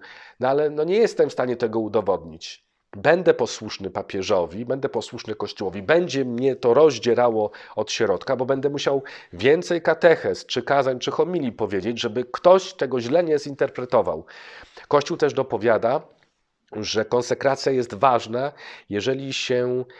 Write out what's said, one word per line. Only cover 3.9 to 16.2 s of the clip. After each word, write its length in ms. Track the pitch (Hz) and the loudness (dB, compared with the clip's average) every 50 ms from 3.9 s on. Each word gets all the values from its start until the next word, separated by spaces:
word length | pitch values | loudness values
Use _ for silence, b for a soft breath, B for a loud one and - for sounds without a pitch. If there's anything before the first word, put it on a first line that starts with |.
| - 104 95 - - 98 95 92 104 92 87 80 87 107 123 | -6 -8 -8 -6 -6 -6 -2 0 0 0 0 -2 -4 -8 -6
będę 240 | 123 131 139 131 135 | -6 -4 -4 -4 -4
posłuszny 460 | - 117 - - - 117 - 110 107 | -4 -6 -6 -8 -10 -12 -10 -10 -10
Kościołowi, 460 | - 104 101 - - 107 92 90 101 | -8 -8 -10 -8 -6 -6 -6 -6 -4
będzie 440 | 95 95 156 175 180 151 131 135 131 | 0 2 2 2 2 0 -2 -2 -2
mnie 300 | 123 117 120 131 135 127 | -2 -2 0 0 0 0
to 180 | - - 120 120 | 2 2 4 6
rozdzierało 760 | 143 156 156 127 107 107 120 113 120 123 120 110 110 104 104 B B B B B | 6 6 6 4 2 0 2 2 4 4 2 2 2 -2 -2 B B B B B
od 160 | 107 107 - | -6 -6 -4
środka, 440 | - - 113 98 92 90 - - 131 | -2 0 0 0 0 0 -2 -4 -2
bo 100 | 120 131 | -2 0
będę 240 | 123 135 135 131 143 | 0 0 0 -2 -2
musiał 340 | 143 143 - 156 139 135 135 B B B B B B | -4 -2 -2 0 0 0 -2 B B B B B B
więcej 480 | 87 104 131 156 180 175 - 175 165 | 0 2 4 4 4 2 0 -2 -2
katechez, 640 | - 175 165 - - 170 160 - - 104 92 - - | 0 0 2 4 6 6 6 4 2 -2 -4 -4 -6
czy 180 | - - 127 - | -8 -6 -4 -2
kazań, 360 | - 139 139 127 131 131 120 | 0 2 2 2 2 -2 -4
czy 120 | - 147 | -4 -4
homilii 400 | - - 156 170 180 170 139 120 | 0 0 0 0 0 -2 -4 -4
powiedzieć, 500 | - - 107 95 101 95 90 113 117 113 | -4 -4 -4 -4 -2 -2 -4 -4 -4 -4
żeby 240 | - 113 104 123 123 - | -4 -4 -4 -6 -6 -6
ktoś 420 | - - - 175 185 190 185 - - | -4 2 6 6 6 6 4 0 -6
tego 280 | - 143 131 131 127 | -6 -4 -2 -2 -2
źle 220 | 113 120 143 175 175 | -2 0 2 2 2
nie 160 | 160 151 143 | 2 0 0
zinterpretował. 840 | - 143 139 - 147 - - - 123 127 131 113 92 87 80 80 - - B B B B B B B B B B B B | -2 -4 -4 -2 -2 -2 -2 -6 -4 2 2 2 2 2 -2 -6 -8 -12 B B B B B B B B B B B B
Kościół 300 | 147 143 139 - 170 - | 2 2 2 0 -2 -2
też 160 | 160 139 117 | 0 0 0
dopowiada, 680 | 135 131 - 123 104 101 120 110 101 117 117 135 151 - - _ _ | 0 -2 -2 -2 0 2 2 2 4 2 2 0 -2 -4 -8 _ _